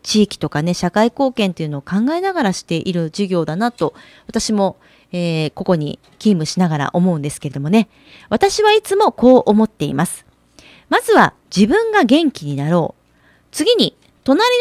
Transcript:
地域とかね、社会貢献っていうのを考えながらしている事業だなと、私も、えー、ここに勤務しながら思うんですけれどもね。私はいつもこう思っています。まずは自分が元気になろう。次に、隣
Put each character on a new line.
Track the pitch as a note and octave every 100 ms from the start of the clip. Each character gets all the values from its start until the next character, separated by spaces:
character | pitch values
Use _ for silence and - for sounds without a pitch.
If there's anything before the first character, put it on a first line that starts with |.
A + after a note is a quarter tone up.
地 | - G#3+
域 | G3+ -
と | D3+
か | D3
ね、 | E3
社 | F3 F3
会 | G#3 A#3
貢 | - C4+
献 | B3 G3
っ |
て | E3+
い | D#3
う |
の | C#3+
を |
考 | - F#3 B3
え | E4+
な | F#4+
が | F4+
ら | G#3+
し | F3+
て | - E3
い | F#3
る | F3 D#3+
事 | - G3
業 | F3+ D#3
だ | D#3+
な | A#3+
と、 | - D#3 - - - -
私 | A3+ -
も、 | G#3+ F#3+ - _ _ _
え | F3+ F3 D#3+ D#3
ー、 |
こ | -
こ | F#3+ E3+
に | D3 - _ _
勤 | G#3+ F3+
務 | D#3
し | -
な | F3+
が | D3+
ら | C#3
思 | F3 F#3 D#3+
う |
ん |
で | C#3
す | -
け | D3
れ | B2+
ど |
も | D3
ね。 | A3 G#3 _ _ - -
私 | G#3 G4 -
は | G#4
い | G#4+
つ | - G4
も | G4+
こ | - A#3+ B3+
う | -
思 | G#3+
っ | A3
て | - D3+
い |
ま | C#3 F3
す。 | - _ _ _ _ - - _
ま | F4+
ず | G#4+
は | F#4 G3 - _ F3
自 | G#3+
分 | G4 A4+
が | G#4
元 | A#3+ D4 D#4
気 | - D3
に | C#3
な | D3
ろ | F3 D3+ -
う。 | _ _ _ _ _
次 | - E4+ A#4
に、 | A3 - _ _ -
隣 | D4 A#4+ B4